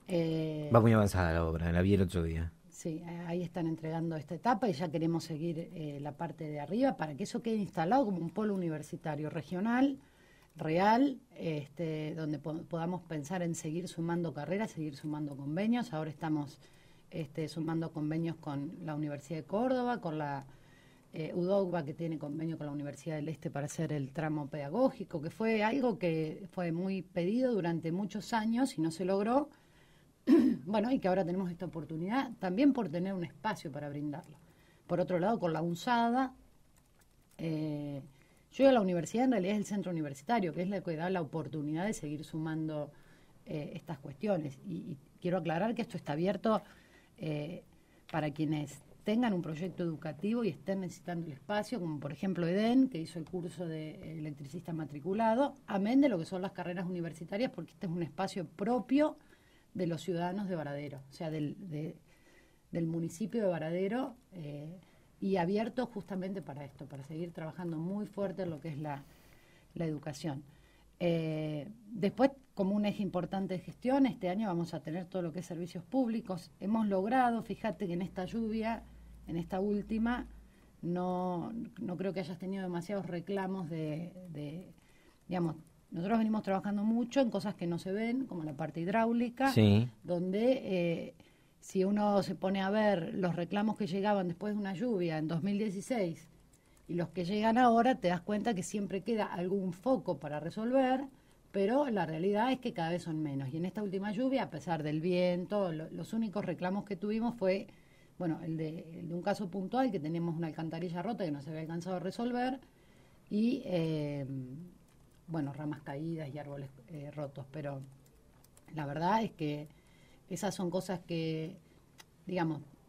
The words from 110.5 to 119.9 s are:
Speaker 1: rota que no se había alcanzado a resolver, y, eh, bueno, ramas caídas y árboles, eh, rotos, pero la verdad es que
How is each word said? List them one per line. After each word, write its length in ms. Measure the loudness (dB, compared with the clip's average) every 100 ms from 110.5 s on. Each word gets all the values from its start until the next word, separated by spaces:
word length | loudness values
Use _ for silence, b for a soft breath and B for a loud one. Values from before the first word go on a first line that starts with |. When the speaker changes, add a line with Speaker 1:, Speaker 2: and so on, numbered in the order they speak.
| -4 -6 -4 -4 -4
Speaker 1:
rota 220 | -4 -2
que 60 | -2
no 120 | -4
se 80 | -6
había 120 | -8
alcanzado 340 | -6 -6 -4 -4
a 40 |
resolver, 580 | -4 -4 -2 0 -2 -4 b b b b b b -2
y, 340 | 2 2 2 0
eh, 600 | 0 2 0 -2 -4 -4 -6 -8 -12 -14 -18 -20 -20 -20 -20 -6
bueno, 240 | -2 -2
ramas 300 | -4 -6 -6
caídas 460 | -8 -6 -4 -6 -6
y 40 | -10
árboles, 320 | -10 -10 -12 -16 -14
eh, 220 | -12 -10
rotos, 320 | -8 -8 -8 -12
pero 300 | -8 -8 -8 -12 -18 -20 -20 -20 -20 -20 -20 -12
la 120 | -6 -4
verdad 360 | 0 2 4
es 80 | 0
que 360 | -2 -4 -2 -8 b b